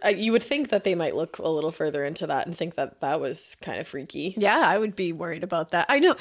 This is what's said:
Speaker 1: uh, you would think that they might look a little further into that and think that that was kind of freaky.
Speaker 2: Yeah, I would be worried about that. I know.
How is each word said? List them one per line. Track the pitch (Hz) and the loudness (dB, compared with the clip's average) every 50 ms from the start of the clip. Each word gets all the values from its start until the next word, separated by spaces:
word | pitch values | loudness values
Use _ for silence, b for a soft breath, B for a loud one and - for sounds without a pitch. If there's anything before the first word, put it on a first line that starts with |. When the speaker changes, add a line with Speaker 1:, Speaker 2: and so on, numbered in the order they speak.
| - | 2
Speaker 1:
uh, | 202 | 2
you | 208 185 214 226 | 2 2 2 4
would | 226 240 233 | 4 2 2
think | - 285 285 294 - | 2 -2 -2 0 2
that | - 202 - | 0 2 2
they | 202 190 | 2 0
might | 175 165 147 - | 2 0 0 0
look | 117 160 - - - | -2 -2 -4 -4 -4
a | - 160 | -2 0
little | 160 151 147 160 165 | 0 0 0 -2 -2
further | - 160 151 147 147 143 | -2 -2 -2 0 0 -2
into | 143 165 - 180 | -2 -4 -4 -4
that | 156 147 131 - | -2 0 -2 -2
and | - 170 | -2 -4
think | - 160 170 - | -6 -6 -6 -2
that | - 139 - - - | -4 -4 -4 -4 -6
that | - 139 147 160 | -2 -2 0 0
was | 139 135 143 160 - - - - - | 0 -2 -4 -6 -8 -10 -12 -12 -10
kind | 180 123 92 | -8 -8 -8
of | 160 - | -8 -8
freaky. | - 143 135 - - 147 143 175 190 | -8 -10 -10 -10 -8 -6 -6 -6 -2
Speaker 2:
Yeah, | - 202 208 220 311 | 0 2 4 4 4
I | 311 175 175 | 4 4 4
would | 208 220 214 190 | 4 2 -2 -2
be | - 190 170 165 | -2 -4 -4 -2
worried | 156 170 170 165 165 185 | -4 -6 -6 -6 -6 -6
about | 196 180 165 160 - | -4 -2 -2 -2 0
that. | - 175 165 - | 0 0 2 4
I | 269 285 | 4 6
know. | 311 359 277 B | 6 6 4 B